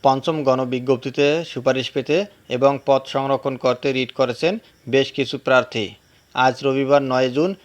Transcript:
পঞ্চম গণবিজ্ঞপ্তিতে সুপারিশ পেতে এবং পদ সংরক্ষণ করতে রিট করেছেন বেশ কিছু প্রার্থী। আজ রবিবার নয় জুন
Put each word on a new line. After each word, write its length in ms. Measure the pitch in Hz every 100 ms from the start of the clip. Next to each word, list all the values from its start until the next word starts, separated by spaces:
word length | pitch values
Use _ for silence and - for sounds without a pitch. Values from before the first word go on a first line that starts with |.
পঞ্চম 420 | 139 135 147 160
গণবিজ্ঞপ্তিতে 1000 | 135 131 127 127 127 127 135 127 143 160
সুপারিশ 460 | 160 131 131 131 120
পেতে 340 | 139 127 160 202 _ _
এবং 300 | 123 139 139 -
পদ 160 | 135 135
সংরক্ষণ 500 | 139 135 135 143 127
করতে 360 | 127 123 139
রিট 200 | 131 127
করেছেন 460 | - 127 120 160 220 _ _ 127
বেশ 240 | 131 135
কিছু 260 | - 131 131
প্রার্থী। 500 | - 127 120 117 101 - _ _ _
আজ 200 | 127 127 123
রবিবার 400 | 139 135 135 143
নয় 280 | 135 127 131
জুন 240 | 127 175 190